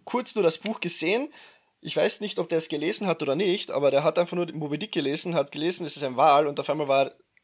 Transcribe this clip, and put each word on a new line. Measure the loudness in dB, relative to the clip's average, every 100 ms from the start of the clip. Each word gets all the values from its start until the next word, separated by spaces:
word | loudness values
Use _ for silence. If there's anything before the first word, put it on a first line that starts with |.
| -6
kurz | -4 -2
nur | 2
das | 2 2
Buch | -4 -6
gesehen. | -6 -2 0 0 -2 -10 -20 _ _ _
Ich | -6 0
weiß | 0 0
nicht, | -6 -4
ob | -2
der | -2
es | -2
gelesen | -4 -2 -2 -2
hat | -2
oder | 0 0
nicht, | 0 0 -2
aber | 0 2
der | 4
hat | 4 2
einfach | 0 -2
nur | -4
Moby | -4 -6 -6
Dick | -4
gelesen, | -2 -2 -2 0 0
hat | -2
gelesen, | -2 -4 -4 -8
es | -6
ist |
ein | -4 4
Wal, | 6 6 4
und | -2
auf | -2
einmal | -2 2
war | 2 2 -4 _ _